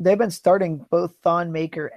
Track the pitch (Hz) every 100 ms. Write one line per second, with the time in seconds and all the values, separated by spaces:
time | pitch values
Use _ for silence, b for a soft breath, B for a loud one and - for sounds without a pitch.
0 | 175 202 226 165 - 196 180 151 - 170
1 | 175 _ 175 170 170 160 160 165 147